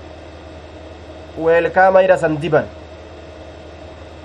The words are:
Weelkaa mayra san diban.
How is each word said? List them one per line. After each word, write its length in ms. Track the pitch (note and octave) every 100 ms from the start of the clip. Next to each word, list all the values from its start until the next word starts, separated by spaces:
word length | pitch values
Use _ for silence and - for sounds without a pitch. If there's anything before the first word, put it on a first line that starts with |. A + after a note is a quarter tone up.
| - - - - - - - - - - - - - -
Weelkaa 520 | D#3+ E3 E3 F#3 F#3+
mayra 280 | F#3 F#3+ F3+
san 180 | E3 D3+
diban. 260 | E3 D3+ A#2 - - - - - - - - - - - - - - -